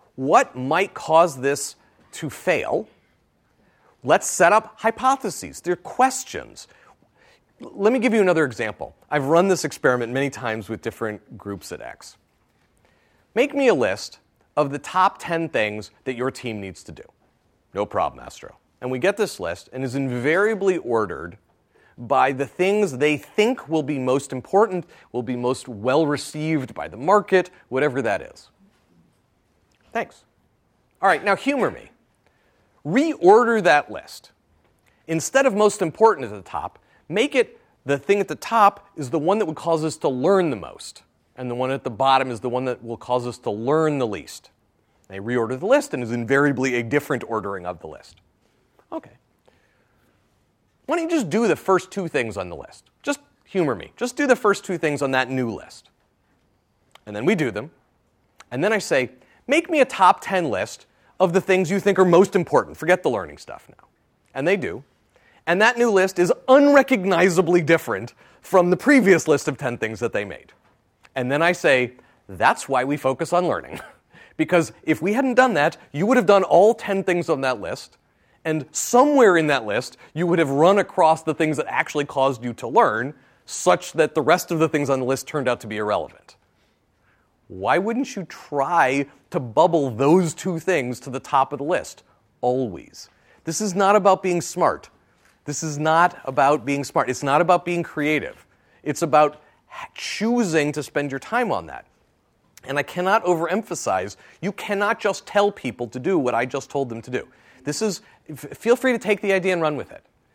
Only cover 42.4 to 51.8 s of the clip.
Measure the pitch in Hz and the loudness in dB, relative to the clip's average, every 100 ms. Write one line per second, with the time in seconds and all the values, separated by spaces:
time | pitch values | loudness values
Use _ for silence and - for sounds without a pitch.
42.4 | 127 123 131 120 117 113 - 123 120 117 | -4 -4 -4 -6 -10 -10 -4 -4 -4 -8
43.4 | 120 104 117 156 156 143 117 92 60 - | -8 -6 0 0 0 0 -4 -6 -12 -20
44.4 | _ _ _ _ _ _ - 98 107 123 | _ _ _ _ _ _ -18 -12 -4 -2
45.4 | 113 131 190 285 277 135 113 120 113 139 | -2 -4 0 0 0 -6 -6 -4 0 2
46.4 | 147 123 131 120 117 147 143 127 - 110 | 2 0 -2 -2 -2 -2 -2 -6 -4 -6
47.4 | 98 98 90 87 80 71 - _ _ _ | -6 -8 -10 -12 -14 -18 -20 _ _ _
48.4 | _ _ _ _ - 320 - _ _ _ | _ _ _ _ -16 -14 -16 _ _ _
49.4 | _ _ _ _ _ _ _ _ _ _ | _ _ _ _ _ _ _ _ _ _
50.4 | _ _ _ _ - 339 330 330 175 202 | _ _ _ _ -6 -4 -2 -2 0 0
51.4 | 226 143 - 185 | 0 0 2 0